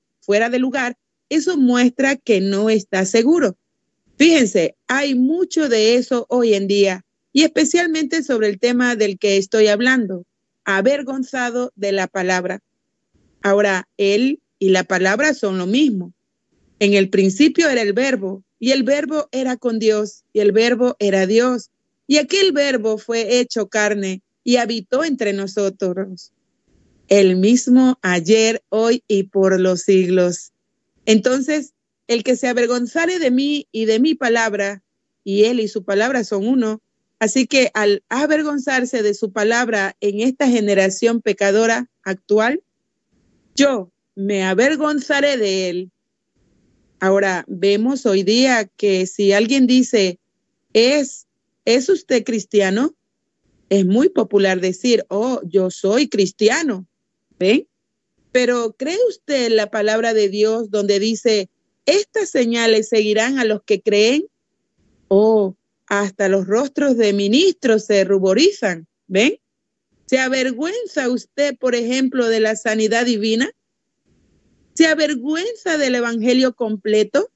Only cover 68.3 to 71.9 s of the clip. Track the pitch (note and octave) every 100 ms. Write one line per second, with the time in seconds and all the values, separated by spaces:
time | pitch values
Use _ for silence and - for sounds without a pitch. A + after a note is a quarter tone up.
68.3 | G3+ F4+ G#4 G#3 E3+ D#3+ _ - F#3 C4
69.3 | A4+ _ _ _ _ _ _ - C4 C4
70.3 | C4 C4 A#3 D#4+ A4 G#4+ D4+ B3 B3 -
71.3 | - C#4+ C4+ B3+ A#3+ A#3